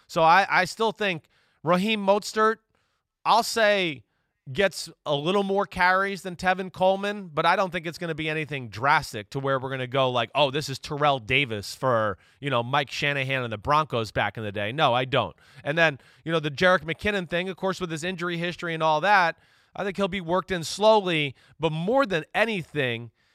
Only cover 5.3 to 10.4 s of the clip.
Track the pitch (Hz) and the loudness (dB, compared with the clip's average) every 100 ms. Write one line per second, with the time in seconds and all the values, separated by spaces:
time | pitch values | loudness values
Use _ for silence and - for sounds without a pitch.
5.3 | 202 196 196 190 185 185 185 196 196 190 | 0 0 0 -2 2 4 4 0 -4 -10
6.3 | 170 185 185 185 - 185 196 202 208 185 | -4 -2 0 -2 0 2 2 -2 -6 -8
7.3 | 151 165 190 190 170 160 151 170 156 156 | 0 2 2 0 -4 -8 -8 -8 -6 -4
8.3 | 156 147 143 120 101 139 156 135 113 104 | -4 -6 -8 -10 -2 2 2 0 -10 -10
9.3 | 139 135 135 127 131 123 135 131 123 117 | -6 -2 -2 -2 -6 -2 0 2 2 0
10.3 | 135 | 2